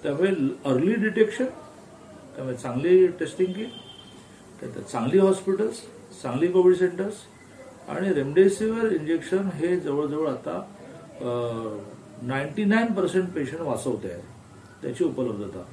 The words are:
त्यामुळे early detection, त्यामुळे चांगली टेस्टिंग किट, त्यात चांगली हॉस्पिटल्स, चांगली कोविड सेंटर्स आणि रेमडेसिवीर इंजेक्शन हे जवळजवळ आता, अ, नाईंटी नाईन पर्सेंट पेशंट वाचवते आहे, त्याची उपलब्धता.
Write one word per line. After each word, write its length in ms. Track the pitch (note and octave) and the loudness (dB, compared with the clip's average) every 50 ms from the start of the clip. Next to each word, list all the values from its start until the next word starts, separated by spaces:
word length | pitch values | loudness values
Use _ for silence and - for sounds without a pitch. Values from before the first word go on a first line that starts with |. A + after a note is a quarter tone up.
| - | -2
त्यामुळे 260 | D3+ C#3+ D3 F3+ G3 F#3+ E3 C#3 C3+ - - - | -4 0 2 2 2 2 2 0 -2 -2 -4 -2
early 280 | C#3 C3 B2+ D3+ F#3+ A3+ | 0 0 2 2 2 2
detection, 520 | A3 G3 A3 - A3+ G#3+ G#3+ - - B3 C4 - - - - - - - - - - - - - - - - - | 2 0 0 4 4 2 2 2 -2 -4 -4 -4 -10 -16 -18 -20 -20 -20 -20 -20 -20 -20 -20 -20 -20 -20 -18 -12
त्यामुळे 200 | - C3+ C3 B2 | -10 -6 -6 -6
चांगली 520 | A#2+ - C3+ A#2+ B2+ C#3+ E3+ F3+ F#3 F#3 F3+ | -6 -6 -4 -4 0 4 6 8 8 8 6
टेस्टिंग 460 | F3 - E3 D#3 - - F#3 F3+ F#3 | 4 -2 -6 -6 -2 -2 -2 -2 -2
किट, 140 | G3 A3 B3 - - - - - - - - - - - - - - - - - - | -6 -8 -10 -12 -16 -18 -18 -20 -20 -20 -20 -20 -20 -20 -20 -20 -20 -20 -20 -18 -16
त्यात 240 | - B2 A#2+ - - | -14 -12 -12 -12 -12
चांगली 360 | - - B2 A2+ B2+ D#3+ F#3+ | -8 -6 -2 -2 4 6 6
हॉस्पिटल्स, 540 | F#3+ F#3+ F#3+ F#3+ - - F#3+ F#3+ G#3+ A3+ A3+ - - - - - - - - - - | 6 6 4 4 2 -2 0 0 0 -2 -2 -6 -14 -18 -20 -20 -20 -20 -20 -10 -8
चांगली 240 | C3 A#2+ C3 D#3+ F3+ | -4 0 2 2 4
कोविड 280 | F3+ F#3 F3+ F3+ F3+ | 6 6 8 8 6
सेंटर्स 380 | F3 F#3 F3+ F3 F3+ F#3+ G#3 G#3 - - - - - - - - - - - - - - - | 6 4 0 0 0 -4 -4 -4 -10 -14 -20 -20 -20 -20 -20 -20 -20 -20 -20 -20 -20 -14 -10
आणि 240 | D2 - F#3+ G3 F#3 | -6 -4 0 0 2
रेमडेसिवीर 800 | C#3+ C3+ C#3 D3 F3 F#3+ G3 G3 - G#3+ A3 A3+ A3+ A3+ A3 | 0 0 2 6 8 8 8 6 2 -2 -2 0 0 0 0
इंजेक्शन 460 | F#3+ D#3+ D3+ D3+ E3 E3 - - F3+ F#3+ | 0 0 0 0 -2 -2 0 0 -2 0
हे 420 | G3 F#3+ E3+ D3 D#3 F3 F3+ F3+ | 0 -2 -4 -2 0 0 0 0
जवळजवळ 480 | D3+ D3 C#3 C#3+ D3+ C#3+ D3 D3+ D#3 D3+ | 0 -2 -2 0 0 -2 -2 -2 -2 -2
आता, 300 | B2+ A#2 - - - F2+ - - - - - - - - - - - - | -2 -4 -6 -8 -8 -8 -8 -10 -16 -20 -20 -18 -18 -18 -18 -18 -14 -8
अ, 80 | - A#2+ A#2+ B2 A#2+ A#2 A2+ A2+ A2+ A2 G#2+ G#2 G2+ G2+ - - - - - - - | -6 -4 -4 -2 -2 -4 -4 -6 -6 -8 -8 -10 -12 -14 -18 -20 -20 -20 -18 -12 -8
नाईंटी 380 | B2 C3 C3+ C#3+ D3+ D3+ - G#3+ | -6 -4 -4 -4 -6 -4 -2 2
नाईन 220 | G3 G#3 A3+ A3+ | 2 4 4 2
पर्सेंट 480 | A#3 G#3+ G3 F3+ E3+ - F#3+ F#3 F3+ F3+ | 2 0 0 0 2 2 0 0 0 -2
पेशंट 240 | E3 D3 B2 D3+ E3 | -4 -6 -4 -6 -6
वाचवते 520 | E3+ D3 B2 A2 - C3 A#2 G2+ G2 G2 | -4 -4 -4 -2 -2 -4 -4 -4 -6 -8
आहे, 100 | F2 F2 - - - - - - - - - - - - | -10 -10 -14 -16 -20 -20 -20 -20 -20 -20 -20 -20 -20 -12
त्याची 220 | - C#3 B2 A#2+ F3 | -10 -10 -2 -2 -2
उपलब्धता. 600 | D#3+ B2+ B2+ C3 A#2 G#2+ G2+ G#2 F#2+ F2+ F#2 F2 - | -2 0 -2 -4 -4 -4 -6 -8 -10 -10 -12 -14 -14